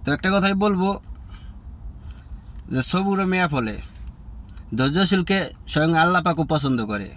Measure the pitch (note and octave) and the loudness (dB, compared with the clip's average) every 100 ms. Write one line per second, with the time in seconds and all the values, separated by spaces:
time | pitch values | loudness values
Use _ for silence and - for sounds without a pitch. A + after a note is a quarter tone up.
0 | - F#3 F#3 G3 G3 G3 G#3 F#3 F#3+ G3 | -2 0 2 4 4 4 2 4 2 0
1 | - - - - - - - - - - | -8 -14 -14 -16 -16 -16 -16 -14 -14 -14
2 | - - - - - - - C3 B2+ F3+ | -14 -16 -14 -16 -14 -16 -4 0 2 2
3 | G3 F#3+ F#3+ F#3 F3 C#3+ A2 G#2 - - | 2 0 2 2 2 2 -2 -4 -10 -14
4 | - - - - - - - A2 C3+ D#3+ | -14 -14 -16 -16 -16 -16 -6 2 2 4
5 | F#3+ F#3+ F3 G3 D#3 - - D3+ D#3+ E3 | 4 2 2 0 0 -8 -2 2 4 6
6 | E3+ F3+ E3+ E3 D3+ D3+ C#3 B2 G#2+ G2+ | 6 4 2 0 2 0 2 0 0 -4
7 | F#2+ | -6